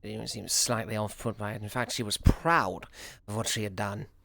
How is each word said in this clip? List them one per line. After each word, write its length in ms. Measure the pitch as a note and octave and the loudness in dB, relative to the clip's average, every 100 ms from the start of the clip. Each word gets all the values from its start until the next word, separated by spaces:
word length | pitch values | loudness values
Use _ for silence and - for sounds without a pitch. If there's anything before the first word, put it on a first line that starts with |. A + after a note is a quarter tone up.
Didn't 140 | - | -8
even 120 | G#2+ A2+ | -8 -6
seem 200 | G#2+ F#2 | -8 -2
slightly 480 | - - A#2 G#2 | 2 2 2 0
off-put 420 | A2 G#2+ - A#2 G#2 | -2 -2 -2 -6 -4
by 160 | G#2 | -4
it. 80 | G#2+ | -4
In 80 | G#2 | -4
fact, 220 | B2+ A#2+ | -2 -2
she 120 | - | -2
was 140 | G#2+ - | -2 4
proud 680 | - - D#3+ E3 G#2 F#2 - - - - - | 6 6 6 4 4 -2 -10 -16 -16 -16 -6
of 80 | |
what 120 | G#2+ A2+ | -2 0
she 160 | - | 0
had 120 | G#2 | -2
done. 320 | F#2+ G#2 G#2 D3 - | -2 -4 -4 -8 -12